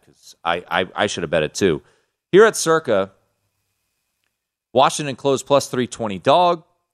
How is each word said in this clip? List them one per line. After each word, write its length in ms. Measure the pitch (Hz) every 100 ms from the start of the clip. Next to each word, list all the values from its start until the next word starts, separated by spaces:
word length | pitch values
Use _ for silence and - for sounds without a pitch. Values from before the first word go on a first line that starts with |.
'cause 320 | _ _ - -
I, 180 | 85 87 -
I, 180 | 87 90
I 120 | - 104
should 160 | -
have 80 | 82
bet 120 | 82
it 120 | 76
too. 260 | - 95 71 - _ _ _ _
Here 120 | 180
at 100 | 220
Circa, 580 | - 165 160 131 98 98 _ _ _ _ _ _ _ _ _ _ _ _ _ _ _ _
Washington 420 | 120 156 - 147 120
closed 300 | 139 131 -
plus 220 | 139 -
three 180 | 127 117
twenty 320 | - 110 92
dog. 460 | 131 156 175 175 - _ _